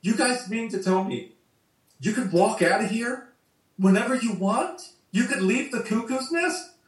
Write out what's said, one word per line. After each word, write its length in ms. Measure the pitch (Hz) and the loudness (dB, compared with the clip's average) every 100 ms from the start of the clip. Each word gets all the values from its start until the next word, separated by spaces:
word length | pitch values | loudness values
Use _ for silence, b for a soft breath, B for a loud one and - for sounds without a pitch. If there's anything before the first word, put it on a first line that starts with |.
You 140 | 170 240 | -2 0
guys 320 | 247 247 185 | 2 0 -4
mean 220 | 226 226 | -6 -4
to 120 | 190 | -4
tell 220 | 190 190 | 0 2
me 280 | 196 - - _ _ _ _ _ _ _ | 0 -6 -10 _ _ _ _ _ _ _
you 120 | 143 | -2
could 200 | 226 190 | -2 0
walk 300 | 170 208 - | 4 2 4
out 200 | 170 214 | 2 2
of 80 | 220 | 0
here 420 | 226 240 262 - _ _ _ _ - | -2 -4 -6 -12 _ _ _ _ 0
whenever 380 | 190 196 247 | 4 4 4
you 180 | 254 233 | 0 0
want? 600 | 185 190 226 359 - - _ _ | -2 0 0 -2 -8 -16 _ _
You 120 | 190 | -2
could 180 | 247 180 | 0 0
leave 280 | 190 254 - | 0 0 -2
the 100 | 240 | -6
cuckoo's 500 | - 220 240 262 254 | -2 -2 -2 -4 -2
nest? 400 | 339 349 320 - _ | -2 0 -4 -10 _